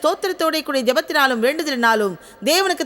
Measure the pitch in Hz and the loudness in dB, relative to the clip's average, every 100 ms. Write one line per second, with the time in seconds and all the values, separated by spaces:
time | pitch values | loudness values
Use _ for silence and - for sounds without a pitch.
0 | 302 381 381 - 320 311 - 269 240 262 | -2 -2 -4 -2 -2 -2 -2 -2 0 0
1 | 320 311 269 233 240 320 302 254 233 220 | 0 2 2 2 -2 -2 -2 0 2 2
2 | 202 170 - - 226 349 381 349 | 0 -4 -16 -6 0 2 2 0